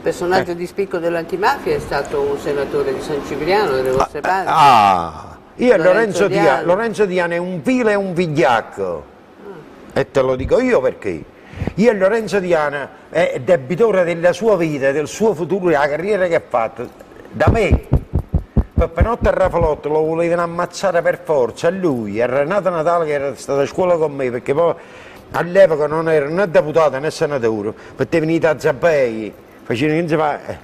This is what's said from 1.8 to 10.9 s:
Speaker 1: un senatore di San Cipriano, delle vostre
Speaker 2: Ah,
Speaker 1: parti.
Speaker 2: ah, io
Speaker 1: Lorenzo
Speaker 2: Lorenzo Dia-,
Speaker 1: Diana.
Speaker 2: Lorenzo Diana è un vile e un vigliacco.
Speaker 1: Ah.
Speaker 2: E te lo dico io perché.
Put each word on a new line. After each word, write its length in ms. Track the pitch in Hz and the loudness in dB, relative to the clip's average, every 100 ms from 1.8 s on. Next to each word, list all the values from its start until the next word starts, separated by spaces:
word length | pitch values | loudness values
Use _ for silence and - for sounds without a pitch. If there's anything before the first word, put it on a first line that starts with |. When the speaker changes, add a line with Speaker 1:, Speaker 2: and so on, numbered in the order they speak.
| 139 151 139 151 | -2 -6 -4 -4
Speaker 1:
un 180 | 143 143 | -2 -4
senatore 560 | 151 143 131 147 135 | -4 -4 -4 -4 -4
di 60 | 131 | -4
San 200 | - 147 135 | -6 -8 -6
Cipriano, 460 | 147 151 196 196 | -6 0 0 0
delle 200 | 131 131 | -2 0
vostre 280 | 131 - 147 | 0 -2 -4
Speaker 2:
Ah, 20 | |
Speaker 1:
parti. 260 | 143 190 180 | -2 -2 0
Speaker 2:
ah, 880 | 151 143 120 101 90 82 78 80 78 - - | 4 6 8 6 4 0 -8 -16 -20 -20 -2
io 220 | 247 208 | 2 4
Speaker 1:
Lorenzo 100 | 165 | 4
Speaker 2:
Lorenzo 340 | 185 226 180 190 | 4 2 0 0
Dia-, 140 | 190 | 2
Speaker 1:
Diana. 200 | 202 131 | 2 2
Speaker 2:
Lorenzo 420 | 156 185 226 202 208 | 0 0 0 -2 -2
Diana 280 | 180 170 170 | 0 -2 -2
è 20 | |
un 240 | 180 185 | -4 -6
vile 300 | 139 254 226 | -2 0 2
e 20 | 202 | 0
un 180 | 196 | -2
vigliacco. 920 | 170 180 143 151 117 - - 92 82 71 - - - - 156 - - - | -2 -2 2 2 2 -2 -6 -6 -6 -10 -20 -20 -20 -20 -18 -20 -20 -8
Speaker 1:
Ah. 60 | - | -4
Speaker 2:
E 100 | 135 | -2
te 100 | - | 0
lo 140 | 131 127 | 0 0
dico 240 | 131 175 | 0 2
io 220 | 254 202 | 2 2
perché. 420 | 127 | 0